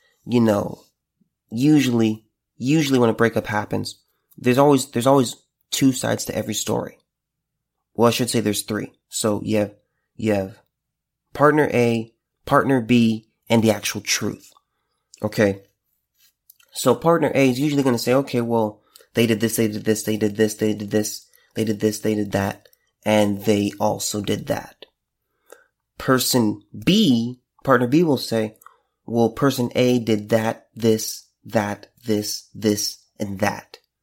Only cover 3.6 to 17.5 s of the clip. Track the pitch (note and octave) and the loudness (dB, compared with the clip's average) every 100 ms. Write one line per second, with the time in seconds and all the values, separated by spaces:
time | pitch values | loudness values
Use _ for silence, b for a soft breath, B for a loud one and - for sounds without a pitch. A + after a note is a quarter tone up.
3.6 | G2+ G#2 G2 - _ _ _ - B2 B2 | -4 -6 -8 -14 _ _ _ -4 0 4
4.6 | C#3+ C3+ - C3 B2 C#3 A2+ - _ _ | 4 4 0 -2 2 2 0 -6 _ _
5.6 | - - C3+ - A2+ A2 - - A2 G#2+ | -10 0 0 0 -4 -4 -6 -6 -6 -6
6.6 | - A2+ - - _ _ _ _ _ _ | -4 -4 -6 -14 _ _ _ _ _ _
7.6 | _ _ _ - A#2 A2+ A#2+ A#2+ G#2 G2+ | _ _ _ 0 2 2 -2 -2 -2 -4
8.6 | - G#2 - _ _ - A2 G#2 G#2+ G#2+ | -4 -8 -8 _ _ -4 -2 -2 -2 -2
9.6 | G2+ - _ _ _ - G#2+ G2+ F#2+ - | -2 -8 _ _ _ -6 -2 -2 -4 -12
10.6 | _ _ _ _ _ _ _ - D3 D3+ | _ _ _ _ _ _ _ 2 4 4
11.6 | C#3+ A#2+ A#2+ A2+ A2+ _ _ _ - C#3 | 2 2 2 0 -4 _ _ _ 0 2
12.6 | A#2 C3+ A2 B2 A2+ A2 _ _ - A#2 | 4 0 4 4 4 0 _ _ 0 2
13.6 | A2 G2+ - G#2 - - G2+ - - _ | 4 0 -4 -8 -4 -4 -4 -10 -18 _
14.6 | _ _ _ _ _ - G#2+ - G2+ G2 | _ _ _ _ _ -10 -6 0 0 0
15.6 | _ _ _ _ _ _ _ _ _ _ | _ _ _ _ _ _ _ _ _ _
16.6 | _ - B2+ A#2 E3 E3+ C#3+ C3+ C3+ | _ -2 0 2 2 2 2 2 2